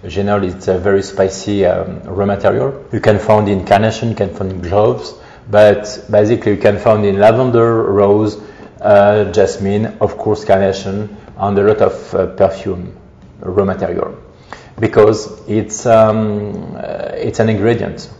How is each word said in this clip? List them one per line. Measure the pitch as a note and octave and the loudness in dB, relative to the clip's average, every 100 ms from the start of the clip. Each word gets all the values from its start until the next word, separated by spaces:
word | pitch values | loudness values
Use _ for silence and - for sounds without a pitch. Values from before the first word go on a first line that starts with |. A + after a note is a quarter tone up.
Eugenol | F#2+ D#2 G2+ G2+ | -8 -4 -2 0
is | F#2 F2+ - | -2 -4 -4
a | F#2 | -2
very | G2 G2 | 0 0
spicy, | F#2+ - F#2+ - - G2+ | -2 -2 -2 -2 -6 0
um, | F2+ F2+ F2 F2+ | 0 0 -6 -12
raw | - F#2 G2+ | -10 -4 -2
material. | G2+ G2+ - C3+ C#3 - | 0 0 0 -4 -6 -8
You | A2 | 0
can | A2 G#2 | 2 2
find | - G#2+ G2+ | 4 2 2
in | G2 | -2
carnation, | F2+ G2+ A2 A2 A#2 | 2 2 2 -2 -6
you | |
can | G2 F#2+ | -4 -4
find | - F#2+ | -4 -8
in | F#2 | -6
gloves, | F2 G2+ A2+ B2 - - - - - | -2 2 2 0 -8 -16 -20 -20 0
but | G#2 G#2+ G2 - - - | 6 6 4 -4 -14 0
basically | G#2+ G#2 A#2 A2+ | 2 2 0 0
you | G2+ | 2
can | G#2+ G2+ | 0 2
find | A#2+ G#2+ | 0 2
in | G2+ G2 | 0 4
lavender, | G#2+ C3 B2+ A#2 A#2 A2+ | 4 4 2 2 2 2
rose, | - G2 G2+ G#2 G#2+ - - - - - | 0 2 4 2 0 -4 -16 -20 -20 -6
uh, | G2 G2+ G2+ G#2+ G2 | 4 6 6 4 0
jasmine, | G#2 F#2+ - G2 G#2 A2+ - | 2 0 0 -2 -2 -4 -2
of | G2+ - | -4 -2
course | A2 G#2 | -4 -2
carnation, | - F#2+ G2 F#2+ G2 G2+ G#2+ - - - | 2 2 2 -2 -6 -8 -8 -14 -20 -6
and | G2+ G2 | -2 2
a | |
lot | G2+ G#2+ | 2 4
of, | F#2+ - - | 0 0 -6
uh, | F#2+ F2+ | -4 -4
perfume | - F#2+ - G2+ F2+ F2+ - - - - - | 0 0 0 -8 -8 -10 -16 -20 -20 -20 -14
raw | - F#2+ | -4 0
material | F#2+ F2+ G2 F2 - - - - - - - - | 0 -2 -4 -4 -6 -10 -20 -20 -20 -20 -20 -6
because | A2+ A#2 G#2+ G#2+ - - - | 0 4 4 2 -6 -16 -4
it's, | G#2+ G2+ - B2 | -4 -4 -6 2
um, | A2 A2 A2 G#2+ G#2 G#2 G2+ - - | 4 4 2 -2 -4 -6 -10 -12 -12
uh, | - - - | -10 -10 -10
it's | - - - | -6 -6 -2
an | A2 | 0
ingredient. | G#2 A2 A#2+ - - - | 2 0 0 -4 -10 -16